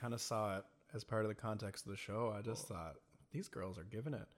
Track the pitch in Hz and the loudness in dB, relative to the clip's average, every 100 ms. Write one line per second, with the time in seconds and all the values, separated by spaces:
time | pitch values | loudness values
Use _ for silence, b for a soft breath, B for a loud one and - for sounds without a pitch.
0 | 120 117 - 113 107 95 - - - 110 | 0 0 2 4 4 2 -2 -14 -8 -6
1 | - 110 107 104 113 107 101 - 98 98 | 2 4 4 2 0 0 -2 -4 -6 -4
2 | - 104 117 104 104 113 - 92 82 - | -2 2 2 2 0 -2 -2 -4 -4 -8
3 | - - - 151 196 - 95 90 90 110 | -16 -20 -8 -6 -4 -2 -2 -4 -6 -4
4 | 147 131 - | -2 -2 -4